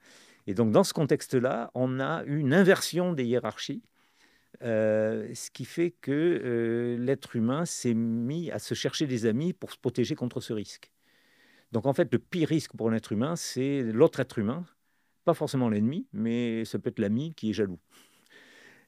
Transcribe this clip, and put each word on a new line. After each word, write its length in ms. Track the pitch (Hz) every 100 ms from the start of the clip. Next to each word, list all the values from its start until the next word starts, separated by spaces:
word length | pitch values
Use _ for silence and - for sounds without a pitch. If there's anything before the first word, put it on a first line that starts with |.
| - - - - -
Et 60 |
donc, 200 | 98 110
dans 120 | 117
ce 80 | 190
contexte-là, 760 | - 147 147 - 131 123 113 117
on 240 | 127 127 131
a 220 | 135 160
une 280 | 123 147 139
inversion 600 | 165 190 180 - 160 180
des 100 | 160
hiérarchies 580 | 120 123 113 - - 175 - _ _ _ _ _ _ -
euh, 680 | 120 110 110 107 110 113 107
ce 160 | - -
qui 140 | -
fait 260 | 127 - 170
que, 220 | - - 143 170 170
euh, 520 | 127 117 117 117 120 120
l'être 380 | 123 135 - 123
humain 280 | 113 143 175
s'est 280 | - 123
mis 560 | 113 117 113 120 160 165
à 80 | 104
se 160 | -
chercher 320 | 120 143 - 151
des 200 | 123 113
amis 260 | 110 170
pour 200 | - -
se 60 | -
protéger 360 | 123 - 117
contre 260 | 156 123 123
ce 120 | -
risque. 400 | 110 98 - - _ _ _ _ _ _ _ _
Donc, 140 | 113 139
en 60 |
fait, 200 | 139 165
le 60 | 117
pire 280 | - 180 156
risque 240 | 156 - -
pour 120 | 113
l'être 240 | 113 -
humain, 220 | 104 139
c'est 480 | 170 - 127 135 143
l'autre 380 | 117 110 160 -
être 180 | 127 -
humain, 260 | 104 151 180 _ _ _ _ _
pas 100 | -
forcément 340 | 160 147 135 123
l'ennemi, 380 | 104 110 165 269
mais 520 | 104 113 117 120 113
ça 140 | 110 107
peut 120 | 123
être 100 | 113
l'ami 340 | 101 113 160
qui 160 | - 110
est 20 |
jaloux. 280 | 98 104 85 _ - _ _ _ - - - - -